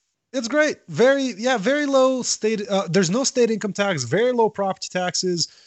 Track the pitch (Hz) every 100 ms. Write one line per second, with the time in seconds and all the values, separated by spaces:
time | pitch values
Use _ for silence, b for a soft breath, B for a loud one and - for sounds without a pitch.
0 | _ _ _ 262 233 294 302 - - 147
1 | 247 277 262 190 240 247 190 285 294 269
2 | 262 262 - - 214 214 202 196 185 175
3 | 165 220 269 254 233 220 214 185 202 160
4 | 120 170 247 247 214 208 196 185 - 180
5 | 180 - 185 175 143 b